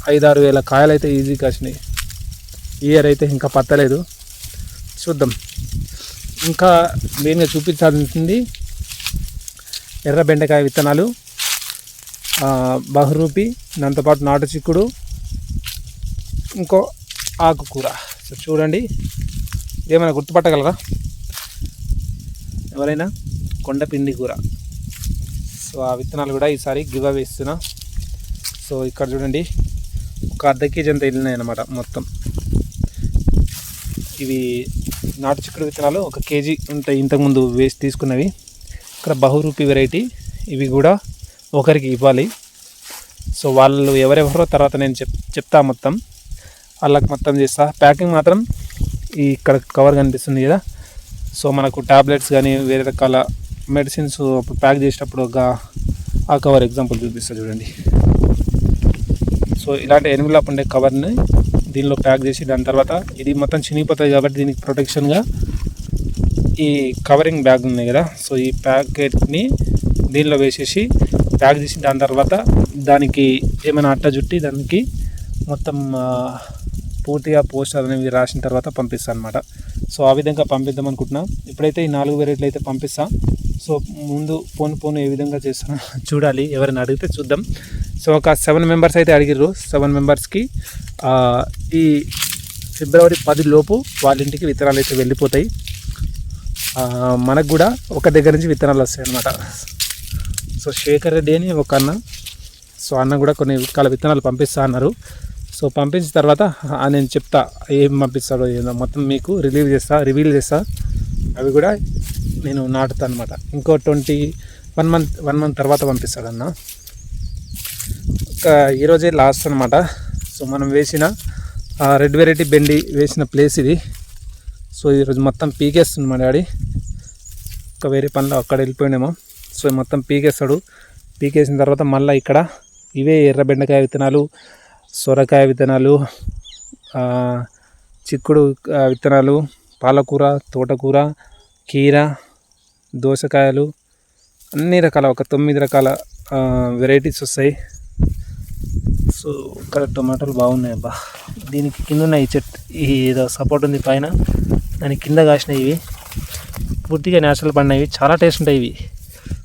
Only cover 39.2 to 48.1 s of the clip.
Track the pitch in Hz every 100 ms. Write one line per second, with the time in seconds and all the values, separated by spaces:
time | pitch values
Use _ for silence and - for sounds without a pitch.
39.2 | 131 147 151 143 143 135 131 165 247 -
40.2 | - - - 135 135 135 156 202 - -
41.2 | - - _ 147 147 151 131 123 135 131
42.2 | 202 - - - - - - - - -
43.2 | - - 143 131 135 139 139 135 131 151
44.2 | 147 170 165 143 143 139 135 127 131 -
45.2 | - 156 - 156 139 123 135 208 - -
46.2 | - - - - _ - 147 143 - 139
47.2 | 151 139 135 - 147 - 143 143 175